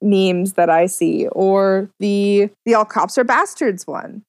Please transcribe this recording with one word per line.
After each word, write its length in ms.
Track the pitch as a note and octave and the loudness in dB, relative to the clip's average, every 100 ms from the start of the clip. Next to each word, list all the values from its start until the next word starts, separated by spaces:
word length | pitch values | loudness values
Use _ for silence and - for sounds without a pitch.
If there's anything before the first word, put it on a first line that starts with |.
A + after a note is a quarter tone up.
memes 520 | G#3 G3 F#3+ F3+ F#3+ | 0 2 2 0 -2
that 160 | - E3+ | 0 2
I 180 | E3 F3+ | 4 2
see, 400 | - E3 D3 - | 0 -2 -2 -4
or 640 | - F#3+ G3 G3 F#3+ G3+ _ | -2 0 2 2 0 -2 _
the, 500 | G3+ G3+ G3+ G3+ G3+ - - | -2 0 2 2 0 -4 0
the 80 | |
"all 100 | A3+ G#3+ | 2 2
cops 320 | A3 F3 - | -2 -2 -2
are 60 | |
bastards" 600 | B3 B3+ G4 - C4+ F#3 - | 0 0 0 -2 -4 -4 -8
one 360 | C#3+ - - | -12 -12 -16